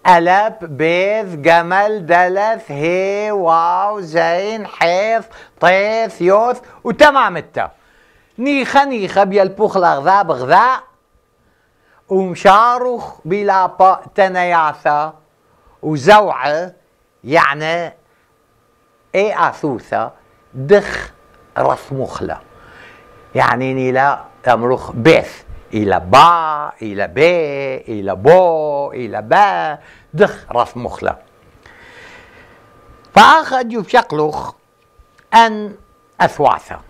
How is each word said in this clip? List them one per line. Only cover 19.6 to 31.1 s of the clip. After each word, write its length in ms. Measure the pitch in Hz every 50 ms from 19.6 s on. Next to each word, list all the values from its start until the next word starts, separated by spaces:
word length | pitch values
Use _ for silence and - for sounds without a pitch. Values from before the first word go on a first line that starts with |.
| - 151 127 98 - - 110 107 113 127 - _ _ _ _ _ _ _ _
دخ 560 | 135 131 143 202 202 - - - - - - _ _ _ _ _ _ _ _ _ 127
رث 340 | 131 135 131 - - -
مخلة، 480 | 139 135 123 - - - - 82 80 - - _ _ - - - - - - - - - _ - _ - - _ _
يعني 400 | 123 131 120 117 120 131 131 131
نيلا 500 | 131 127 127 123 131 139 143 131 - - - _ _ - 127
أمرخ 440 | 120 110 117 123 131 113 - -
بيث 500 | - 123 113 160 160 - - - - - - - - - - _ -
إلى 260 | 107 104 98 95 87
با، 720 | 85 87 107 135 156 170 175 170 160 156 151 147 147 151 - _
إلى 240 | 113 107 101 98 98
بي، 680 | 85 80 123 151 170 180 170 160 143 143 139 139 135 131
إلى 380 | - - - 113 104 95 98 92
بو، 800 | 92 101 139 175 185 185 175 165 156 151 151 143 139 143 -
إلى 300 | - 120 123 104 101 104
با، 560 | 107 110 151 185 208 202 185 170 165 156 147 - - - - - _ _ -
دخ 320 | 151 202 - - - - -
رث 240 | - 117 123 - -
مخلة. 400 | 123 120 92 95 - - -